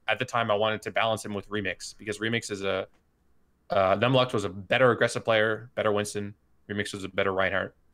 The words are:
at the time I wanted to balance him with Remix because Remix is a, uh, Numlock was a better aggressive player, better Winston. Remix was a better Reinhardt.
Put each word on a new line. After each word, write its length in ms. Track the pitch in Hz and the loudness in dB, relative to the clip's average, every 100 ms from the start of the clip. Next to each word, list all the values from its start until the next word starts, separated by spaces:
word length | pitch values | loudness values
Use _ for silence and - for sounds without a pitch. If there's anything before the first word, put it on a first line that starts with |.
| - | -4
at 100 | 104 | -4
the 80 | 123 | -2
time 240 | 120 113 | -2 0
I 60 | 101 | 2
wanted 260 | 110 107 | 0 -2
to 80 | - | -4
balance 320 | 98 113 110 | -2 0 -2
him 100 | 104 | -4
with 140 | 101 - | -8 -6
Remix 460 | 107 98 87 - - | -6 -4 -6 -12 -12
because 220 | 104 104 | -10 -6
Remix 300 | 110 117 - | -4 -4 -4
is 140 | 98 | -6
a, 240 | 98 95 98 _ _ _ _ _ _ _ - | -2 -2 -4 _ _ _ _ _ _ _ -2
uh, 280 | 98 95 98 | 2 4 4
Numlock 360 | 117 131 123 | 4 4 2
was 120 | 113 98 | 0 -4
a 40 | |
better 420 | 98 92 120 131 | -6 -2 4 4
aggressive 320 | 113 117 120 | 6 2 0
player, 460 | 117 110 110 107 117 - | 2 4 2 0 -6 -2
better 160 | 107 | 0
Winston. 420 | 104 104 104 101 - _ _ - | 0 -2 -6 -8 -12 _ _ -8
Remix 240 | 104 98 | -6 -6
was 100 | 101 | -8
a 60 | 92 | -6
better 240 | - 98 | -2 0
Reinhardt. 420 | 95 92 92 95 - _ | 2 0 0 -2 -8 _